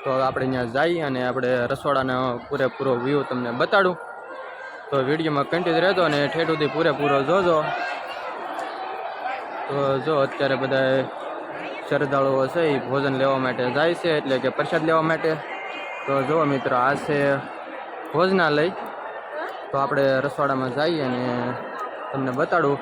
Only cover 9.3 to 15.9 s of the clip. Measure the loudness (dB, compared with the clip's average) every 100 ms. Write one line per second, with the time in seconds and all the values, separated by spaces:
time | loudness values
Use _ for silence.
9.3 | -6 -8 -8 -4 0 2 2 2 2 2
10.3 | 0 0 0 2 2 4 2 0 -6 -10
11.3 | -10 -10 -10 -10 -10 -2 0 2 2 2
12.3 | 2 2 2 2 2 0 0 0 2 2
13.3 | 2 0 0 0 2 2 2 2 0 2
14.3 | 2 2 0 0 2 4 4 4 2 0
15.3 | -2 -6 -10 -10 -10 -10